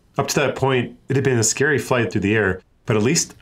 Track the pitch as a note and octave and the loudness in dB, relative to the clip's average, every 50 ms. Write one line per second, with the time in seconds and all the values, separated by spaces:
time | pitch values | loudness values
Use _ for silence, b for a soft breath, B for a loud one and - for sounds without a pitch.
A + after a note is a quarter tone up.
0 | _ _ - - C#3+ - - E3+ C#3+ B2+ B2 - C3 C3+ C3 B2+ A#2+ A#2+ - - | _ _ -4 -4 -4 -2 0 0 0 0 0 0 0 0 2 0 -2 -2 -8 -14
1 | _ - C3+ C3+ C3 C#3+ B2+ A#2+ A2 - - - C3 D3+ D3 B2 - - C3 B2 | _ -4 -2 0 0 2 2 2 0 0 0 0 0 0 0 0 0 0 0 0
2 | A2+ G2+ - A2 F2+ G2 G#2+ A2+ G#2 F#2 F#2 - - _ _ _ - - A#2 A2 | 0 0 -2 -2 0 0 2 2 2 0 0 -4 -8 _ _ _ -4 -2 0 2
3 | G#2 B2 E3+ D#3+ - - - - | 2 2 2 0 -2 -4 -8 -20